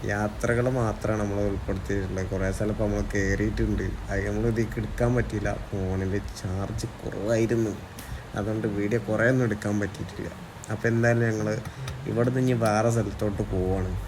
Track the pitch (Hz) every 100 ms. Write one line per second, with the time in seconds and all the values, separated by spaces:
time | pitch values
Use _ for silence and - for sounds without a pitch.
0 | 104 104 104 - 120 120 123 131 113 107
1 | - 107 101 101 104 98 - 95 - 98
2 | 95 95 95 95 95 95 107 107 107 104
3 | 104 104 95 98 110 104 110 101 95 101
4 | - 98 101 104 117 113 107 - 104 -
5 | 120 123 113 107 101 - - 101 95 95
6 | 95 101 98 - 95 95 95 113 120 -
7 | - 95 101 113 113 117 110 95 - -
8 | - - - - 104 107 113 101 101 117
9 | 110 107 117 131 120 107 104 104 98 -
10 | 87 - - - - - - 107 117 117
11 | 117 117 117 110 107 107 - - - -
12 | - 110 123 131 127 120 113 107 117 117
13 | 104 - 107 95 104 95 92 95 92 92